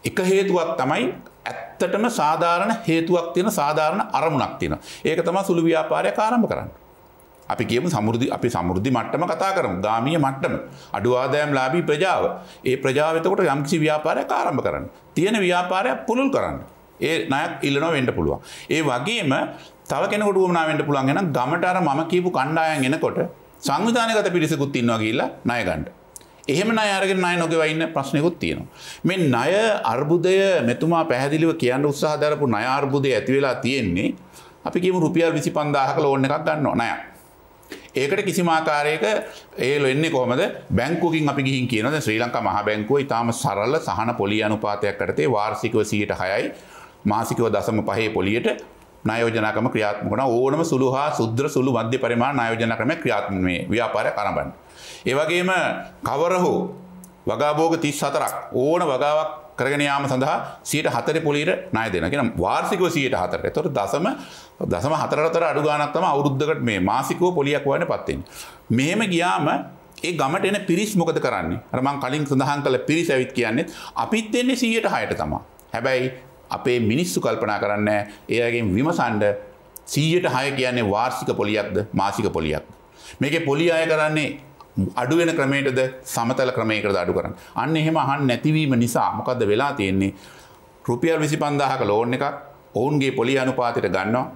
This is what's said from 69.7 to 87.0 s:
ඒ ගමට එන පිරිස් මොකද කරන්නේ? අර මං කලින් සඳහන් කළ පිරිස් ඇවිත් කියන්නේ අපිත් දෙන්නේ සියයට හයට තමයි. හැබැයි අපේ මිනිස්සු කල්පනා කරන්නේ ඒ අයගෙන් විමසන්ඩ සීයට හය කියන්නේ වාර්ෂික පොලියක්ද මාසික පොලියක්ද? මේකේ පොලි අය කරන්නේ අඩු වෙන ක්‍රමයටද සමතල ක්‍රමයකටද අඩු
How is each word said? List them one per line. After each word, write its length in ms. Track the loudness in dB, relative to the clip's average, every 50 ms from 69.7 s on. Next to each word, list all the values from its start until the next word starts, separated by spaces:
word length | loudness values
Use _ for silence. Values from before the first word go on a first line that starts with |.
| -16 -20 -20 -20 -16 -8
ඒ 160 | -6 -6 -2
ගමට 320 | -2 -2 0 0 0 0
එන 200 | 0 -2 -2 0
පිරිස් 300 | 0 0 0 0 0 2
මොකද 240 | 2 2 2 0 0
කරන්නේ? 400 | 0 0 -2 -2 -2 -4 -6 -6 -8 -6
අර 120 | -4 0
මං 180 | 0 0 0 -2
කලින් 260 | -4 -2 -2 -2 0
සඳහන් 380 | 0 2 2 2 2 0 0 0
කළ 220 | 0 0 0 2
පිරිස් 240 | 0 0 0 2 2
ඇවිත් 240 | 2 0 0 -2 -2
කියන්නේ 340 | -2 0 0 0 -2 -2 -4 -8 -14 -16 -10 -6
අපිත් 360 | -6 -4 -2 -2 -2 -2 0
දෙන්නේ 240 | -2 0 2 2 0
සියයට 320 | 2 0 0 0 0 0 0
හයට 300 | -2 -2 -2 -2 -2 -4
තමයි. 200 | -4 -4 -4 -6 -8 -12 -20 -20 -18 -8
හැබැයි 420 | -8 -4 0 0 2 2 0 -2 -4 -8 -20 -20 -20 -20 -10 -8
අපේ 300 | -8 -2 0 2 2 4
මිනිස්සු 420 | 4 2 2 2 0 0 -2 -2
කල්පනා 380 | 0 0 0 0 0 -2 0 0
කරන්නේ 400 | 0 0 0 2 2 2 2 0 -2 -4 -10 -20 -6 -2
ඒ 120 | 0 0 2
අයගෙන් 280 | 2 0 0 0 0 2
විමසන්ඩ 500 | 2 2 2 2 0 0 0 0 2 2 2 2 0 -6 -14 -20 -20 -20 -20 -20 -20 -14
සීයට 400 | -4 -2 0 2 4 2 2 2 2
හය 180 | -2 0 -2 -2
කියන්නේ 380 | 0 0 0 0 0 0 0 2
වාර්ෂික 400 | 2 2 0 0 -2 -4 -2 -2 -2
පොලියක්ද 420 | 0 0 0 0 0 -2 0 -2 -4 -4 -2 -2
මාසික 340 | 0 0 0 0 0 -2 -2 0
පොලියක්ද? 340 | 0 -2 -2 -2 -4 -6 -10 -20 -20 -20 -20 -20 -20 -20 -20 -6 -4
මේකේ 280 | -2 0 0 0 0
පොලි 260 | 0 0 2 2 2
අය 140 | 2 2 2 2
කරන්නේ 400 | 2 2 2 2 0 0 -2 -2 -4 -8 -14 -20 -20 -20 -20 -10 -4 -2 -2 -2 -2
අඩු 220 | -4 -2 2 2 2
වෙන 120 | 2 2
ක්‍රමයටද 500 | 2 0 0 0 0 0 0 0 0 0 0 0 -2 -10 -12
සමතල 480 | -8 -4 -2 0 0 0 0 0 0
ක්‍රමයකටද 460 | 0 -2 -2 0 0 0 0 0 0
අඩු 160 | 0